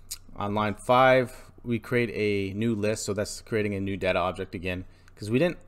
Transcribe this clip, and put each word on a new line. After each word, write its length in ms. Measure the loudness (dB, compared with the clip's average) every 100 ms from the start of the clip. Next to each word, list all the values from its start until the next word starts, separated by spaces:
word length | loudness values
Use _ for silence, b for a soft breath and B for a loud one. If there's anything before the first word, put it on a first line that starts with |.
| b -14 -12 -8
On 200 | -4 0
line 180 | -2
five, 800 | -2 2 6 8 6 2 -6 -20 -12
we 140 | -6 -6
create 320 | 0 0 0
a 400 | 0 0 2 0 -2
new 160 | 0
list. 320 | 0 0 -2 -2
So 80 |
that's 280 | -4 -4 -8
creating 340 | -4 -2 0 -2
a 40 |
new 160 | -4 -2
data 240 | 0 2
object 360 | 0 -2 -8 -6
again, 300 | -6 -6 -8 b b b
'cause 140 | -2
we 80 | 2
didn't 220 | 2 -2